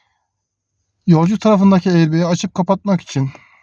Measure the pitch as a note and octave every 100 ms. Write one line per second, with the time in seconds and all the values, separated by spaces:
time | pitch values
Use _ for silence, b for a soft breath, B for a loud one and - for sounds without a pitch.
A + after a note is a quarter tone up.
0 | _ _ _ _ _ _ _ _ _ _
1 | - D#3 E3+ G#3+ A3 G3+ G3 F#3+ F#3+ E3+
2 | D#3+ D#3+ E3+ F3 F#3+ - F3+ F#3+ G3+ F#3
3 | - C#3 C3+ B B B